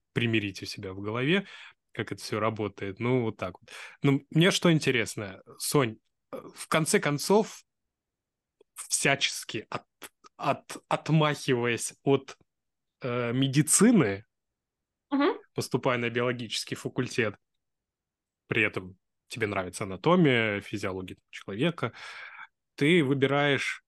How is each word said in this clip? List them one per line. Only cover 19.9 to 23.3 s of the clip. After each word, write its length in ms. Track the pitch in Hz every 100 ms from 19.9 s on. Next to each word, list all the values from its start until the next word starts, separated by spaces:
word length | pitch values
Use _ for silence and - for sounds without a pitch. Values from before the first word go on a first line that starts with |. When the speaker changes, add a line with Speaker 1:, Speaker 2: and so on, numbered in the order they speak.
| 92 156 180 156 123 113 101
Speaker 1:
физиология 540 | 101 107 101 92 92 - _
человека, 600 | - - 101 165 160 120 - - - - - - _ _ -
ты 280 | 143 180 135
выбираешь 800 | 139 135